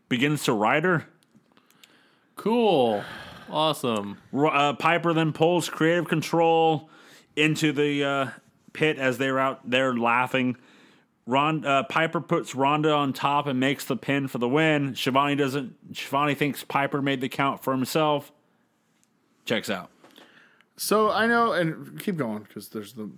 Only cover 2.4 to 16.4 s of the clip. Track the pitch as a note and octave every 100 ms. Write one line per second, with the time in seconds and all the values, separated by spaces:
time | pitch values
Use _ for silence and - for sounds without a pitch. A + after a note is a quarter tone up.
2.4 | G#3 A#3+ A3 D#3+ A#2 G#2 - - - -
3.4 | - D#3 D#3 D3 B2 A2 G2+ G2 - C3
4.4 | D#3 C#3+ D3 C#3 D#3+ E3+ E3 D#3+ D#3+ -
5.4 | D#3+ F3 D#3 - D#3+ F3 D#3 E3 - E3
6.4 | E3 E3 D#3+ D#3 - - - - _ D3
7.4 | D#3 D3+ D#3 C#3 D3 C#3+ C#3 C#3 C3 -
8.4 | _ _ _ - D#3 C3+ C3 A#2+ C3+ C3
9.4 | C3+ B2 - B2+ C3 A#2+ A#2 A#2+ B2 C3
10.4 | B2+ A#2+ _ - - _ _ _ - C3+
11.4 | D3 D#3+ C#3+ C#3 - D#3+ D#3+ E3 C#3 E3+
12.4 | A#2 B2 C#3 D3+ D3+ D3 C#3+ - C#3+ C#3+
13.4 | C#3+ B2+ C3+ C#3 - A#2+ - C#3 C3+ B2+
14.4 | A#2+ D3 D#3+ D3+ C#3 A2+ C#3 C3 C#3+ C#3+
15.4 | C#3+ C#3 B2 - - - - C#3 D3 C3+